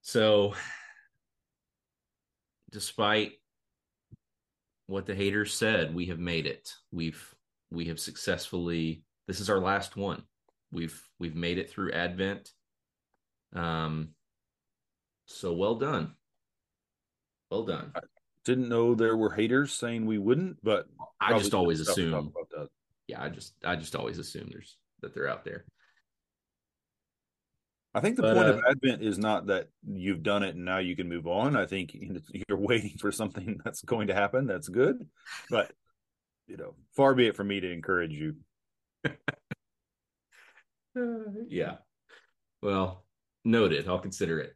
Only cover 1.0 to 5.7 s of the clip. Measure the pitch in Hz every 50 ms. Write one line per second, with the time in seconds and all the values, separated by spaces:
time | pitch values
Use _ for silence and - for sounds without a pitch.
1 | _ _ _ _ _ _ _ _ _ _ _ _ _ _ _ _ _ _ _ _
2 | _ _ _ _ _ _ _ _ _ _ _ _ _ - - 107 - - - -
3 | 110 104 107 107 104 - - _ _ _ _ _ _ _ _ _ _ _ _ _
4 | _ _ - _ _ _ _ _ _ _ _ _ _ _ _ _ _ - 95 98
5 | 95 - 98 95 101 98 98 107 104 104 - - 113 110